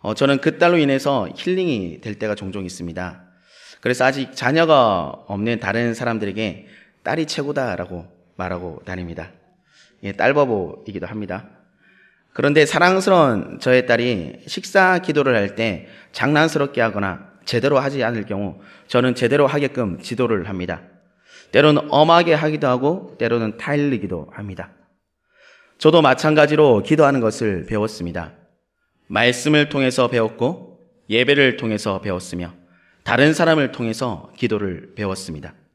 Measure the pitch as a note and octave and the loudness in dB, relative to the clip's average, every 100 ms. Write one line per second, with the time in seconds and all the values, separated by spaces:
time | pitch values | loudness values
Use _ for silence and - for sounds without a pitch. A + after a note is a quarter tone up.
0 | G2 G#2+ C#3 C#3 D#3 D#3 F3 F3 D3 C3+ | -6 -2 0 2 0 2 2 4 2 0
1 | C#3+ C#3 F2+ - - F#3 F3+ A#2+ F2+ D2+ | 0 -2 -4 -8 -4 -2 -2 -2 -4 -10
2 | A2 G2+ G#2+ G#2 G2 G2 F#2 - F2 E2+ | -12 -8 -6 -6 -8 -10 -10 -10 -10 -8
3 | F2+ - _ _ _ _ - - - B2 | -10 -12 _ _ _ _ -20 -8 -4 2
4 | B2+ C#3 C3+ - A#2+ D#3 E3 D3 A#2 F#2+ | 0 0 -6 -4 -2 2 4 6 4 2
5 | D2 C2+ - G2+ G#2+ A#2 G2 G#2+ A#2+ A2+ | -2 -10 -10 -6 -4 -4 -2 -2 -2 -4
6 | A#2+ A2+ G#2 G2 A2 - - - _ _ | -4 -4 -6 -4 -6 -8 -16 -20 _ _
7 | - D3+ D#3 - C#3+ C#3+ B2+ F#2 F2+ F2+ | -6 -4 -4 -6 -6 -4 -4 -6 -8 -10
8 | E2+ _ _ - F#2 F2+ F2+ D#2 - F#2 | -14 _ _ -10 -8 -6 -10 -14 -12 -10
9 | F2 E2+ D#2+ _ _ _ _ _ _ _ | -10 -12 -14 _ _ _ _ _ _ _
10 | G2 G2 A#2+ C#3+ C#3 G#2+ E2+ - - G2 | -12 0 2 4 2 0 -4 -10 -12 -12
11 | F2 G#2+ G2+ F2+ - _ _ _ _ _ | -10 -10 -10 -10 -12 _ _ _ _ _
12 | _ _ _ - C#3+ D3 D3 D#3+ F3 F#3+ | _ _ _ -4 0 4 2 4 2 2
13 | F#3+ F#3 D3 A2 - - - B2+ B2+ A#2 | 4 4 4 2 -6 -6 2 2 4 0
14 | A#2+ A2 D2+ - - - - G3+ F#3 F3+ | 0 -4 -6 -14 -12 -12 -2 2 4 2
15 | F3+ D3 C3+ A#2 G2+ G2+ A2+ F2 - - | 0 0 2 2 0 -2 -4 -4 -10 -20
16 | - - B2+ D3+ D#3+ D#3 C#3+ C#3 A2+ G#2 | -20 -2 2 4 2 2 -2 0 0 0
17 | G2 F2+ - _ - A#2+ B2+ C#3+ C#3 C#3 | -4 -6 -12 _ -4 -2 2 2 0 -2
18 | A2+ A#2 G2+ G2+ G2+ F2 - - _ B2+ | -2 -4 -6 -6 -6 -10 -20 -20 _ 0
19 | B2+ B2 A#2+ C#3+ C#3+ D3 C#3 C3 A2 E2+ | 2 0 0 2 2 2 -4 -2 -4 -6
20 | - A#2 B2 G#2+ F2+ F#2+ F2+ E2+ - _ | -10 -4 0 0 -4 -8 -8 -8 -12 _
21 | _ _ _ - - A2+ D3 D3 - C#3 | _ _ _ -20 -2 4 6 4 2 2
22 | D#3 E3 E3+ D3+ D#3 D3+ C#3 B2 C3+ F#3 | 6 6 4 2 0 -2 0 0 0 -2
23 | F#3+ - A#2 A#2 A2+ G#2 - D3 D3 B2+ | -8 -6 -2 0 -2 -6 -4 -2 0 -2
24 | F2 F2 D2 - G#2 F#2 E2+ _ _ _ | -4 -8 -10 -14 -12 -12 -16 _ _ _
25 | _ _ _ _ _ _ _ _ D#3 E3 | _ _ _ _ _ _ _ _ 4 6
26 | D3 B2+ D#3 D3+ D3 D3+ D3+ A2 F#2+ D#3 | 6 4 2 4 4 6 6 6 2 4
27 | D3 C#3 A2+ G#2+ A2 F#2+ C#2+ A2 A2 G#2+ | 4 4 -2 -2 -4 -4 -4 -4 -4 -6
28 | F2 F2 D#2 - _ _ _ _ _ _ | -8 -8 -12 -16 _ _ _ _ _ _
29 | _ - A#2+ B2 D3+ D3+ D3 D3 C3 B2+ | _ 0 2 0 2 2 2 0 -2 2
30 | B2 A#2+ A2 - A#2+ F3+ - - _ _ | 0 2 -2 -2 -4 -4 -14 -20 _ _
31 | _ A2 B2 C#3+ C3+ A#2 A#2 G#2+ G#2+ F#2+ | _ 0 2 4 4 2 -4 -4 -4 -4
32 | G#2 F2+ F2+ F2 F2 - _ _ _ _ | -4 -6 -6 -10 -10 -14 _ _ _ _
33 | - A#2+ D3 D#3 E3 D#3 C3+ - A#2 A2 | -2 4 4 4 2 2 0 -4 -6 -4
34 | B2+ G2+ - - A#2+ G#2+ G2+ F2 - - | -6 -8 -14 -6 -2 -2 -4 -6 -12 -8
35 | G#2 F#2+ - D#2 D2+ - _ | -6 -6 -10 -14 -14 -20 _